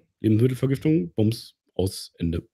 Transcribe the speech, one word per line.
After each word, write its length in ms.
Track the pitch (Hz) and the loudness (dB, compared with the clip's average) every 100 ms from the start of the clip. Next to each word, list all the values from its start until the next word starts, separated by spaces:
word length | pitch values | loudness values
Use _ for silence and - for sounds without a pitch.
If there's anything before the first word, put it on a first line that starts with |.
| _ _ | _ _
Lebensmittelvergiftung, 920 | 107 107 127 127 135 135 156 160 175 | 2 4 2 2 -2 0 0 0 0
Bums, 420 | - 107 117 - _ _ | 0 0 0 -10 _ _
aus, 380 | - 95 - - - | -4 -4 -4 -14 -6
Ende. 280 | 87 82 - | -4 -4 -8